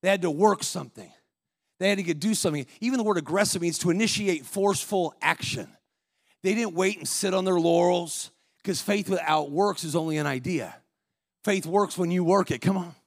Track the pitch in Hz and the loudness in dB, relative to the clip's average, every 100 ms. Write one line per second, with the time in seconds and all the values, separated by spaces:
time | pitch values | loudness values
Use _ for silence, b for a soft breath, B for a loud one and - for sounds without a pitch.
0 | 180 196 175 151 208 196 - 185 127 - | 2 2 0 4 4 4 -4 -8 -10 -16
1 | 98 _ _ _ _ _ _ _ 190 196 | -20 _ _ _ _ _ _ _ 0 0
2 | 175 160 190 220 185 147 127 B 233 262 | 0 0 0 2 0 -2 -6 B -2 0
3 | 214 185 143 180 202 190 170 156 180 175 | 2 0 0 2 2 2 -2 0 0 2
4 | 220 - 196 165 120 202 196 190 - 202 | 2 0 0 -2 -4 0 0 0 -2 -2
5 | 165 - 143 165 - 131 92 _ _ _ | -2 -2 -2 0 -4 -8 -10 _ _ _
6 | _ _ _ _ 190 214 226 165 190 196 | _ _ _ _ -2 0 0 0 0 0
7 | 151 - 202 190 185 180 170 170 175 180 | -6 -4 0 0 2 2 4 4 4 2
8 | 170 - - _ _ _ - 165 - 208 | -2 -10 -12 _ _ _ -6 -4 -2 -2
9 | - 185 165 156 147 143 202 185 170 156 | 0 -2 2 0 0 0 0 0 -2 -2
10 | 160 156 147 135 127 165 104 - _ _ | -2 -2 -2 -4 -4 -4 -6 -14 _ _
11 | _ _ _ _ - 196 160 190 202 - | _ _ _ _ -2 -2 2 0 0 -2
12 | 175 180 170 196 185 127 - 190 175 - | 0 0 4 4 2 0 0 0 -4 -14